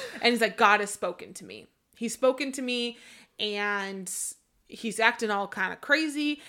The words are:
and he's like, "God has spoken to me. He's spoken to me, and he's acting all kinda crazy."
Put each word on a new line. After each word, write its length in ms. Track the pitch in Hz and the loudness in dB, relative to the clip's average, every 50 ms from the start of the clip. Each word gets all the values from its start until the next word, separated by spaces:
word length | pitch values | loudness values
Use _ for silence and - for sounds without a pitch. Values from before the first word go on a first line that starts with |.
| - - - - | -8 -10 -8 2
and 100 | - 240 | 2 2
he's 80 | 247 220 | 4 4
like, 160 | 226 208 - | 2 2 4
"God 240 | - 233 202 208 208 | 6 6 6 8 6
has 100 | 202 196 | 4 0
spoken 440 | - - - 180 175 - - 104 - | -4 -4 -4 -4 -4 -6 -12 -16 -16
to 100 | - 175 | -16 -16
me. 240 | 95 98 - - _ _ _ _ _ _ _ | -16 -16 -16 -18 _ _ _ _ _ _ _
He's 160 | 233 220 - | -6 -6 -2
spoken 400 | - 262 254 254 262 285 269 269 | 2 2 2 2 2 -2 -6 -6
to 80 | 277 | -6
me, 360 | 254 247 247 240 240 240 233 - - - - - - _ _ - | -4 -4 -2 -2 -2 -4 -6 -10 -16 -20 -20 -20 -20 _ _ -8
and 680 | 214 214 208 202 208 208 202 202 196 196 196 190 185 - - - - - - - _ _ _ _ _ _ | -6 -4 -4 -2 -2 -2 -2 -2 -2 -4 -6 -8 -8 -8 -8 -6 -8 -8 -10 -12 _ _ _ _ _ _
he's 320 | - - - 226 196 - | -16 -8 -6 -6 0 4
acting 300 | 220 233 233 - 233 214 | 4 4 4 2 -2 -2
all 160 | 208 202 202 190 | 0 -2 -2 -4
kinda 260 | - 208 190 185 180 | -4 -4 -4 -4 -4
crazy." 680 | - - - 285 311 320 302 277 294 294 294 294 - - | -8 0 2 2 2 2 0 -2 -2 -2 -2 -2 -4 -8